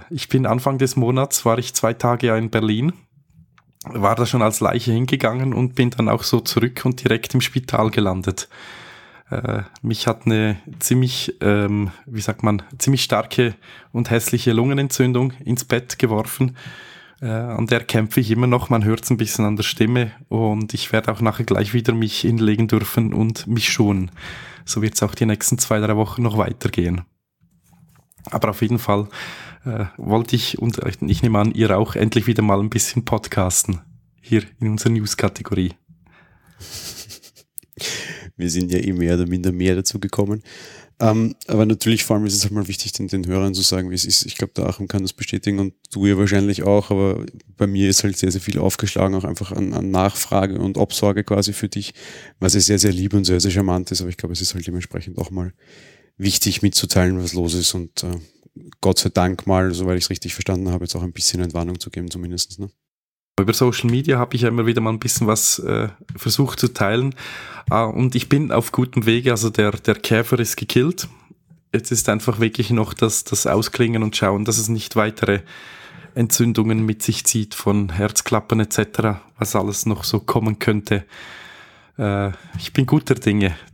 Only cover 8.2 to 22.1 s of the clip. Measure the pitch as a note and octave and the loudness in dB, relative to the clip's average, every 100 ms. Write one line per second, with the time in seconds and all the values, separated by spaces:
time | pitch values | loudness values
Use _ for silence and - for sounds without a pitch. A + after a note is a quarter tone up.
8.2 | G2 F#2 - - - - - - - - | -2 -4 -8 -14 -20 -20 -20 -20 -20 -20
9.2 | - B2 B2 G#2+ G2 - A2+ A2 - A2 | -8 -6 -4 -4 -6 -8 -4 -2 -2 -2
10.2 | A#2 A2 G#2+ G2 - C#3 - B2+ B2+ B2+ | 0 2 2 -2 -8 -6 0 2 2 -2
11.2 | - - G2+ G#2 G2+ G#2 G2+ - - A2+ | -6 -2 2 2 2 0 -2 -6 -12 -8
12.2 | G2+ G#2+ A2 G#2 - B2+ - C3+ - A2 | -6 0 0 0 -4 -4 0 2 2 0
13.2 | A2+ - A#2+ A2 - - - A#2 A#2 A#2 | 0 2 0 0 -14 -20 -8 -4 0 0
14.2 | - B2 B2 A2+ B2 C#3 C#3 - B2+ B2 | 2 0 2 2 2 0 0 2 4 4
15.2 | C3 B2+ - A#2+ - B2 B2 - A#2 G#2+ | 0 -2 -4 -2 0 -2 -2 0 2 2
16.2 | G#2+ - C3 B2+ - - - - - - | -2 0 -2 -2 -16 -18 -20 -20 -20 -10
17.2 | A#2+ A2 A#2+ A2+ A2+ A#2 - A#2 G#2+ - | -6 -4 -4 -2 0 0 2 0 2 2
18.2 | A2 A2+ B2 A#2+ - A#2 G#2 A2+ - A#2 | 2 2 4 2 2 2 2 0 0 0
19.2 | A2 - G#2+ G#2 G#2 - A2+ B2 A2+ - | 0 0 0 0 -2 0 2 2 0 -6
20.2 | - A2+ A2+ G#2+ G#2+ - - A2+ A2 G#2+ | -6 0 0 0 -4 -6 -2 0 0 0
21.2 | A2+ G#2 A2+ G2 G#2 A#2+ A#2 A2+ G#2+ | 0 0 0 0 2 0 2 2 0